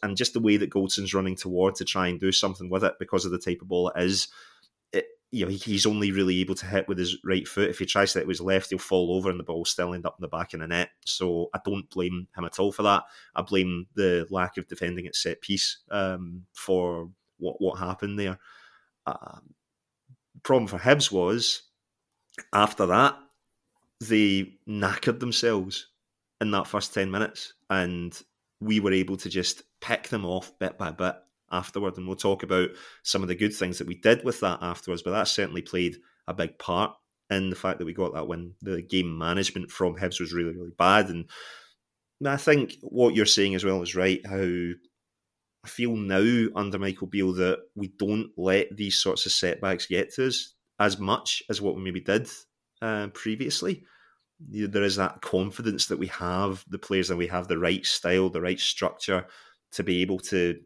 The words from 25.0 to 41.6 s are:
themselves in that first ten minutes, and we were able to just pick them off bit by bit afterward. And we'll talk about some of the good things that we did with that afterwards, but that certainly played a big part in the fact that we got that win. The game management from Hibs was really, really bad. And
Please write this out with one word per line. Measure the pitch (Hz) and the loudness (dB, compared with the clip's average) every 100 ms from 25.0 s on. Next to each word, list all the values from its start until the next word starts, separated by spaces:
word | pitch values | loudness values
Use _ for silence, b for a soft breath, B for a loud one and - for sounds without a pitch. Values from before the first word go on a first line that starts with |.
| - 117 | 0 0
themselves | 123 113 117 104 95 - - _ _ _ _ _ | -2 0 2 0 -2 -8 -12 _ _ _ _ _
in | 110 | 0
that | 98 - | 0 0
first | 104 - | -4 -2
ten | - 95 | -2 -2
minutes, | 98 107 - - - - | 0 -2 -4 -16 -16 -2
and | 95 90 87 87 - - _ _ _ | 0 0 -4 -8 -10 -18 _ _ _
we | 107 107 | 0 2
were | 98 | 4
able | 95 92 95 | 2 2 -4
to | 92 | -4
just | 90 87 - - _ | -4 -4 -6 -12 _
pick | - 113 - | -4 -4 -2
them | 113 90 | -6 -4
off | 92 - - | -4 -6 -6
bit | 92 - | -6 -4
by | 87 | -8
bit | 82 90 - _ _ _ | -4 -4 -4 _ _ _
afterward. | 90 92 101 98 92 | -6 -4 -4 -6 -6
And | 90 | -8
we'll | 95 | -2
talk | 101 98 | 0 0
about | - 92 90 B B B | 2 2 2 B B B
some | - 98 | -4 -2
of | 92 | -2
the | 90 | 0
good | 107 | -2
things | 104 90 87 | 0 -4 -4
that | 71 | -8
we | 87 | 2
did | 110 117 | 4 4
with | 127 - | 2 -2
that | 98 85 | -2 -2
afterwards, | 87 85 - 85 | -6 -8 -6 -6
but | 90 | -2
that | 104 104 | -2 0
certainly | - 98 87 | 0 -2 -6
played | - 92 87 - b b - | -4 -2 -2 -4 b b -10
a | |
big | 90 82 - | -6 -6 -6
part | - 90 107 - _ _ - | -4 -2 -2 -4 _ _ -4
in | 98 95 | -2 -2
the | 87 | -4
fact | 95 90 | -4 -4
that | 85 | -6
we | |
got | 90 90 | -4 -4
that | 76 76 | -4 -6
win. | 85 87 92 | -8 -10 -12
The | 98 87 | -8 -8
game | - 92 87 82 | -2 0 0 -2
management | 82 90 92 92 82 | -2 0 -2 -4 -10
from | - 90 87 | -2 -2 0
Hibs | 95 - | -4 -4
was | 85 | -4
really, | 85 85 87 | -2 -4 -6
really | 87 - | -8 2
bad. | 90 104 95 | 6 6 4
And | 85 85 B B B | -2 -10 B B B